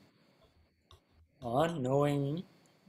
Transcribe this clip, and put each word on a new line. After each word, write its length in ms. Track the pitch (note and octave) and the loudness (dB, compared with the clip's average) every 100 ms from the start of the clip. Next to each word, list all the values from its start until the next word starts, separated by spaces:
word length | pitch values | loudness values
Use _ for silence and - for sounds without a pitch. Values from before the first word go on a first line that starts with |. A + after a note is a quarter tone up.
| - _ _ _ _ _ _ _ _ - _ _ _ _ | -20 _ _ _ _ _ _ _ _ -20 _ _ _ _
Or 280 | B2 B2 E3 | -4 0 0
knowing 760 | E3+ B2+ C#3 D3 C#3+ C#3 D#3+ - - _ _ | 0 0 2 2 0 -2 -4 -8 -18 _ _